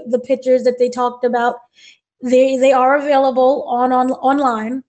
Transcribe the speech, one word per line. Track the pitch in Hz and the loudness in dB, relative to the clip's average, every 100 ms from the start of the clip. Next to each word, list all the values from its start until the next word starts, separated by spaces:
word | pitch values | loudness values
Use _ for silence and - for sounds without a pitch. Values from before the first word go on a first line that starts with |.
| 226 | -4
the | 240 | -6
pictures | 247 262 254 254 | -2 -4 0 0
that | 240 247 | 0 0
they | 247 | -2
talked | 247 247 247 | -2 -6 -4
about, | 247 240 240 - - _ - _ _ _ | -4 -2 -2 -4 -12 _ -20 _ _ _
they, | 254 254 269 262 | 0 2 2 2
they | 269 | 2
are | 262 254 294 | 4 2 2
available | 285 269 269 254 254 277 - | 2 0 2 2 2 0 -4
on, | 240 254 | -2 0
on, | 254 254 | 0 -2
online | 262 262 277 269 220 220 262 | -2 -2 0 0 -2 -6 -10